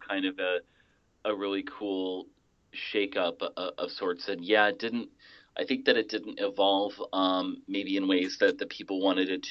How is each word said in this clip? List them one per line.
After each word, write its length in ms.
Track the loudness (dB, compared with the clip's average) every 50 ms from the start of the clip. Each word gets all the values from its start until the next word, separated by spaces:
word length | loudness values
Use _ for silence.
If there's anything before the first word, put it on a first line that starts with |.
| -8
kind 180 | -6 -4 -2 -2
of 140 | -2 -2 -2
a, 200 | -2 0 0 -2 -4 _ _ _ _ _ _ _ _ _ _ _ -4
a 100 | -2 -2
really 280 | -2 -2 -2 -2 -4 -4
cool 640 | -6 -10 -8 -4 -2 -2 -2 -2 -2 -4 -6 -8 -12 _ _ _ _ _ _ _ _ -14
shakeup 680 | -12 -10 -2 0 0 0 0 0 0 0 0 -2 -2
o-, 300 | -6 -6 -6 -6 -6 -6 -4
of 140 | -6 -6 -6
sorts. 380 | -4 -4 -2 -2 -2 -2 -4 -6
And 140 | -6 -4 0
yeah, 240 | 2 4 6 6
it 120 | 4 2 0
didn't, 300 | -4 -4 -4 -4 -6 -8 _ _ -20 -20 -20 -20 _ _ -8
I 80 | -6 -2
think 180 | -2 -2 2 4
that 120 | 4 4
it 100 | 4 2
didn't 320 | 0 -4 -6 -6 -6 -6 -4
evolve, 540 | -4 -2 2 4 4 6 6 4 2 0 -2 -8 -10 -4
um, 500 | 0 2 2 4 2 2 0 -2 -6 -8 -8
maybe 300 | -6 -4 -4 -2 0 0
in 100 | 0 2
ways 300 | 4 4 4 2 0 2
that 200 | 4 4 4 4
the 80 | 0 -6
people 360 | -8 -8 -12 -6 -4 -2 2
wanted 280 | 2 4 4 4 2 0
it 140 | 0 -4 -4 -6